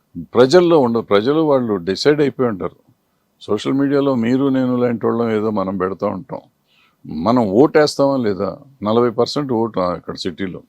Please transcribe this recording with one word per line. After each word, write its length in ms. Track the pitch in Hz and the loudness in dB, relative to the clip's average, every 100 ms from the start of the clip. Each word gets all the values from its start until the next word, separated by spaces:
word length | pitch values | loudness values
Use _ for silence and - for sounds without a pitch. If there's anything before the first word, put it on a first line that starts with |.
| _ 87 | _ -16
ప్రజల్లో 600 | 82 110 131 175 170 165 | -4 2 4 6 6 4
ఉండదు. 220 | 123 117 | 2 0
ప్రజలు 380 | - 101 117 151 | 0 2 2 0
వాళ్ళు 360 | 156 135 120 101 | 2 0 0 -4
డిసైడ్ 460 | 85 95 139 151 | -4 -2 2 2
అయిపోయి 280 | 143 - 123 | 0 0 -2
ఉంటారు. 420 | 98 87 - _ _ _ _ _ _ | -2 -8 -10 _ _ _ _ _ _
సోషల్ 300 | - 107 139 | -4 -4 -2
మీడియాలో 420 | 135 139 143 139 127 | 0 2 2 2 0
మీరు 340 | 113 131 139 | 0 0 2
నేను 260 | 131 127 123 | 0 0 0
లాంటి 300 | 123 117 117 | 0 -2 -2
వాళ్ళం 260 | 117 117 | -2 0
ఏదో 180 | 107 110 | 0 -2
మనం 280 | 104 95 95 | -2 -4 -2
పెడతా 300 | 92 95 101 | -4 -4 -6
ఉంటాం, 320 | 98 - - - _ _ _ _ _ - | -6 -10 -14 -14 _ _ _ _ _ -14
మనం 440 | 78 95 127 107 | -6 0 2 2
ఓటేస్తామా 680 | 101 156 156 151 - 139 135 | 4 4 4 2 2 0 0
లేదా, 400 | 113 92 95 - - - | -2 -2 -4 -8 -16 -8
నలభై 260 | 101 113 120 | -2 2 2
పర్సెంట్ 440 | 117 120 147 139 | 0 -2 -2 -4
ఓటు 260 | 113 113 101 | -2 -2 -2
ఆ, 160 | 90 85 | -4 -4
ఇక్కడ 200 | - 87 | -8 -10
సిటీలో. 460 | 95 80 95 82 | -10 -8 -10 -10